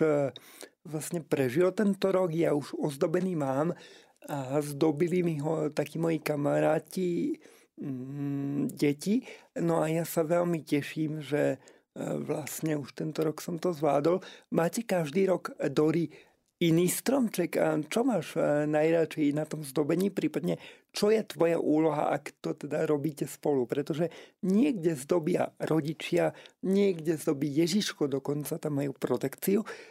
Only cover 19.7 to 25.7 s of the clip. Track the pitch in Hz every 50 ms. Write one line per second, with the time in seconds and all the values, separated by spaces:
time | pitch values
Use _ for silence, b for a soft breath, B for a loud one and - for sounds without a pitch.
19.7 | - 165 147 139 170 175 190 202 - - 160 151 - 151 175 175 165 B B B
20.7 | B B B _ - - 208 208 220 220 - - - 143 165 165 165 160 - -
21.7 | 151 156 160 156 147 147 - - - 143 - - - _ - 165 156 - - 147
22.7 | 156 151 160 156 151 143 139 160 143 - 165 - - - - 156 147 135 123 -
23.7 | - 139 147 - 160 143 175 165 B B B B B _ - 185 190 208 269 302
24.7 | 254 190 156 170 165 135 135 - 180 180 151 165 180 151 127 - - - 175 -